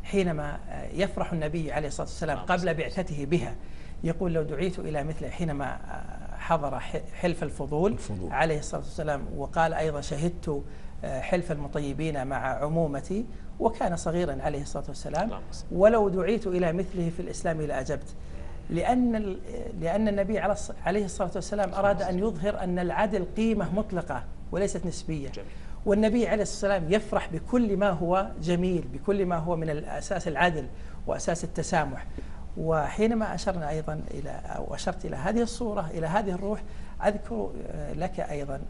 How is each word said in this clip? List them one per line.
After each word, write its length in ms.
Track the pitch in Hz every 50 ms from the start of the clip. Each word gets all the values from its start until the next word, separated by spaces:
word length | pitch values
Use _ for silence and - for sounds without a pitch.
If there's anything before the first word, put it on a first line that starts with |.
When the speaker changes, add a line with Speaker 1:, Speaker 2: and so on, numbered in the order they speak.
| -
Speaker 1:
حينما، 540 | - - 196 185 180 156 151 147 147 147 - - -
آه، 160 | 147 143 135
يفرح 460 | - - 151 196 196 - - 160 -
النبي 400 | 175 160 151 151 151 170 156 143
عليه 160 | 120 147 151 143
الصلاة 180 | - - 160
والسلام 300 | - - - 165 156 143
Speaker 2:
نعم. 100 | 92 -
Speaker 1:
قبل 280 | 185 180 175 175 175 160
بعثته 500 | 156 143 - - 196 180 - 151 147 143
بها 300 | 139 175 165 - - - - - - - - - - - - -
يقول: 300 | 165 165 - 190 175 165
"لو 80 | 160
دعيت 360 | 151 147 151 139 180 190 185 -
إلى 260 | 156 160 156 147 139
مثله"، 240 | 156 156 - 156 -
حينما، 460 | - - 175 160 143 143 139 127 123
آه، 640 | - - - - - - - - - - - -
حضر 420 | - - - 170 160 147 139 131 120
ح-، 180 | - - - 151 - - -
حلف 280 | - - 175 156 -
الفضول 500 | 165 143 - - 143 135 147 151 180 214
Speaker 3:
الفضول. 400 | 233 104 - - 107 92 90 85
Speaker 1:
عليه 260 | 117 131 156 165 156 151
الصلاة 220 | - - - 151
والسلام، 440 | - - - - 151 151 143 135 - - -
وقال 380 | 151 139 - - 170 165 160 165
أيضًا: 260 | - 156 160 147 143
"شهدت، 600 | 131 - 156 139 160 175 170 - - 165 147 139 - - - - - - - - -
آه، 160 | 143 139 127
حلف 320 | - - 185 175 175 -
المطيبين 760 | 160 147 143 135 - 151 147 139 135 135 156 160 - - 127
مع 380 | 135 139 123 117 135 123 110 139
عمومتي"، 600 | 147 160 170 165 151 139 135 - - 185 214 240 - - - - - - -
وكان 360 | 339 - - - 269 190 170
صغيرًا 460 | 165 - 175 160 175 180 151 139 135
عليه 200 | 135 151 147 139
الصلاة 220 | 143 - - 147 135 -
والسلام، 360 | 135 - - 147 147 160 202
Speaker 2:
اللهم 180 | 226 - - - -
صل. 120 | - - - -
Speaker 1:
"ولو 360 | 160 175 196 220 233 226 208 196
دعيت 380 | 175 185 170 180 233 220 -
إلى 260 | 190 180 180 180 165
مثله 380 | 160 185 185 180 - 180 170 165 165
في 60 | -
الإسلام 400 | 175 - - - - 175 160 156
لأجبت"، 520 | 151 143 139 135 131 139 147 131 - - - - - - - - - - - - - -
لأن 460 | - 170 - - 247 254 247 240 226
ال-، 220 | 214 214 196 185 - - - 233 - - 226 - 170
لأن 280 | 160 165 175 208 220 208
النبي 300 | 202 196 196 185 220 185
على 160 | 160 202 202
الص-، 300 | - - - - - -
عليه 180 | 165 190 214 202
الصلاة 260 | 175 - - 196 170 -
والسلام 400 | 190 175 - 208 208 196 185 175
أراد 280 | 196 196 202 202 180
أن 160 | 196 185 180 180
يظهر 420 | 202 226 190 156 175 208 208 214
أن 180 | 196 185 175 180
العدل 460 | 180 170 135 160 214 208 208 196 175 165 -
قيمة 380 | 214 220 226 226 208 175 143 180
مطلقة 500 | 202 - - 196 170 156 - 135 120 - - - - - -
وليست 340 | 165 175 202 196 - 175 -
نسبية. 420 | 170 160 - - - 160 151 139 -
Speaker 2:
جميل. 200 | - 101 95 - - - - - - - -
Speaker 1:
والنبي 420 | 214 202 214 220 220 208 240 220 175
عليه 140 | 196 214
الصلاة 320 | 196 - - - 196 196 202
والسلام 180 | 185 165 151
يفرح 360 | 190 214 214 - - 180 - -
بكل 440 | 165 156 - - 240 247 240 208 196
ما 140 | 185 202 202
هو 400 | 180 160 175 170 180 190 196 - - -
جميل، 460 | 156 170 175 175 180 185 180 170 - -
بكل 340 | - 139 - - 196 202 190
ما 100 | 175 175
هو 200 | 165 156 175 175
من 140 | 160 160 160
الأساس 580 | 147 151 - - 143 147 - - 202 175 - 170
العدل 380 | 151 131 170 180 160 156 123 - - - - - - - -
وأساس 380 | - - - - - 170 165 -
التسامح. 640 | 170 - - 156 - 190 160 147 139 127 117 - - - - - - - - - - -
وحينما 800 | - 160 160 160 156 143 135 - - 214 226 233 220 220 190 175
أشرنا 360 | 175 - 208 180 175 156 143
أيضًا 300 | 156 160 151 - 156 156 147 -
إلى، 200 | - 143 143 -
أو 440 | - - - - - - - - 160
أشرت 300 | - - 190 180 - -
إلى 120 | - 156
هذه 260 | 135 135 190 214 233
الصورة، 480 | 240 233 - - 240 220 208 202 170 156
إلى 160 | - 165 160
هذه 240 | 156 170 214 214 196
الروح، 320 | 180 175 - 202 214 208 - - - - - - - - -
أذكر، 440 | 202 208 214 - - 233 220 202 - - - -
آه، 260 | - 156 156 147 147
لك 280 | 147 147 170 185 - -
أيضًا 400 | - - 147 143 143 139 135 135 -